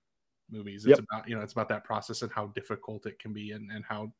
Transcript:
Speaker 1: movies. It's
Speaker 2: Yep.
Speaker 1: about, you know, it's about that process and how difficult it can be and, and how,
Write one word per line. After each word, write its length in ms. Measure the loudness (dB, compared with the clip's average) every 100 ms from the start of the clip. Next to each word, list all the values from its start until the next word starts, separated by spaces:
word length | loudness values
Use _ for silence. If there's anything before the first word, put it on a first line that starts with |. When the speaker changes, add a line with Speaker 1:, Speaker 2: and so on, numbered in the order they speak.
| _ _ _ _ -14
Speaker 1:
movies. 340 | -10 -8 4 10
It's 120 | 10
Speaker 2:
Yep. 80 | 8
Speaker 1:
about, 180 | -6 -4
you 60 | -6
know, 60 |
it's 100 | -2
about 160 | 0 0
that 140 | 0
process 380 | -2 -4 -2 -4
and 80 | -4
how 160 | -4 -4
difficult 580 | -6 -6 -6 -6 -8 -8
it 120 | -10
can 140 | -10
be 200 | -8 -8
and, 180 | -10 -10
and 120 | -10
how, 280 | -6 -6 -6 -12